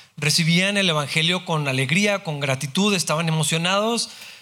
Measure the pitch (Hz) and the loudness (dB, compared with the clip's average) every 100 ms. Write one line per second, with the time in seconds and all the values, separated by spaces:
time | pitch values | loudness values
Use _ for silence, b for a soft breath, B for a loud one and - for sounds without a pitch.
0 | B - 151 156 165 170 190 202 190 151 | B -4 0 2 4 4 2 2 2 0
1 | 139 165 165 180 180 160 143 131 131 170 | 0 0 0 0 -2 -2 0 0 0 2
2 | 208 196 170 147 139 135 147 185 208 190 | 2 0 -2 -4 -2 -2 -2 0 2 0
3 | - 156 165 160 151 160 175 196 220 233 | 0 0 0 0 0 0 0 0 0 -2
4 | - B B B | -4 B B B